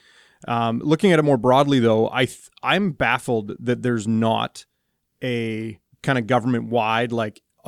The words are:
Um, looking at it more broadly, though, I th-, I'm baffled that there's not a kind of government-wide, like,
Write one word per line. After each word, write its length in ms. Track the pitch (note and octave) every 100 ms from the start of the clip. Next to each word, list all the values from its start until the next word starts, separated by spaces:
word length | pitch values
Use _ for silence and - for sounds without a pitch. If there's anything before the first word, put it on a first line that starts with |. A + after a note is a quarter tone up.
| _ _ _ _ -
Um, 320 | A#2 A#2 A#2
looking 320 | D3 D#3 G3+
at 60 | E3
it 60 |
more 140 | D3 C3
broadly, 400 | B2 B2+ C#3+ C3+
though, 300 | A#2 A2 A2+
I 140 | B2 B2+
th-, 240 | - - _
I'm 280 | B2+ E3 G3+
baffled 640 | C#3 A#2+ B2+ - A#2 G#2 G2+
that 220 | A#2+ A#2
there's 240 | A#2+ A#2 G#2
not 600 | A2 A2+ A2 A#2 - - _ _ _ _ _
a 560 | B2+ A#2+ A2+ A2 A2 - _ _
kind 160 | - C3
of 80 | A2
government-wide, 840 | B2 A#2 A#2+ A2+ A#2 A2 A2+ A#2+
like, 280 | A#2 A2 - _ _